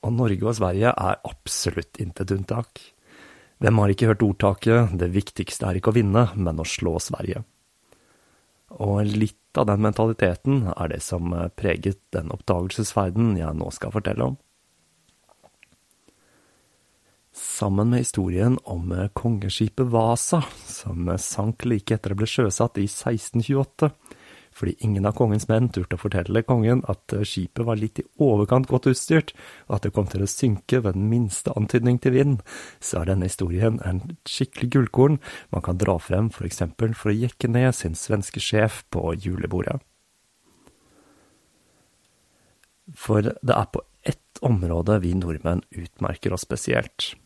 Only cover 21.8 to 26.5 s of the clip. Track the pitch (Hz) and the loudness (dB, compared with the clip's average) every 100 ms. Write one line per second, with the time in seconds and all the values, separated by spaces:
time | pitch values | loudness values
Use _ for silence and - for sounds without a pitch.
21.8 | - 113 98 98 110 - 113 - 117 - | 0 -2 -2 -2 -2 2 0 2 0 0
22.8 | 101 - 123 113 - 117 113 135 139 - | -4 -4 -4 -4 -2 -4 0 0 -2 0
23.8 | 151 - - - - - _ - 90 - | -2 -2 -20 -20 -20 -20 _ -6 -4 -2
24.8 | 107 98 101 - 117 104 - 110 120 98 | 0 2 0 2 2 2 2 2 2 -2
25.8 | 90 90 104 92 87 104 - | -4 -4 -2 -2 0 0 2